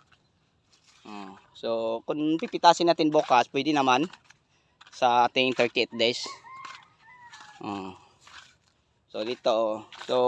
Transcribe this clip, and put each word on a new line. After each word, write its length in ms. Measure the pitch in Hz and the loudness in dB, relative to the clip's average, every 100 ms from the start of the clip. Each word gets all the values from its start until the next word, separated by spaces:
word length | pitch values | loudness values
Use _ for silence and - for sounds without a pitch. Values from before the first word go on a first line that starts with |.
| _ _ _ _ _ _ _ _ _ _ 113 | _ _ _ _ _ _ _ _ _ _ -18
Oh. 240 | 104 98 98 _ - | -16 -16 -20 _ -10
So 120 | 113 113 113 113 | -4 -2 -2 -6
kung 320 | - 151 151 160 | -6 -4 -2 -2
pipitasin 560 | 233 175 175 170 170 | -4 2 4 6 4
natin 160 | 165 156 | 2 2
bukas, 400 | 151 143 127 123 | 2 2 2 2
pwede 240 | 139 139 | -2 -2
naman 320 | 147 131 127 165 - _ _ _ _ _ _ - | 0 2 2 0 -8 _ _ _ _ _ _ -18
sa 320 | - 127 120 | -2 2 4
ating 320 | 120 - 127 120 | 2 2 0 2
thirty-eight 380 | 120 - 113 117 | 0 0 -4 0
days. 320 | 117 123 - - - 1077 - - _ _ 880 988 960 - - - | -2 -2 -8 -16 -20 -20 -18 -20 _ _ _ -20 -20 -20 -20 -16
Oh. 320 | - 101 95 92 _ _ - - - _ _ _ _ _ _ | -12 -10 -12 -16 _ _ -20 -20 -20 _ _ _ _ _ _
So 160 | - | -10
dito, 240 | 110 123 131 | -8 -4 -2
oh. 280 | 113 113 107 107 - | 0 0 -4 -10 -16
So 100 | - 127 | -4 2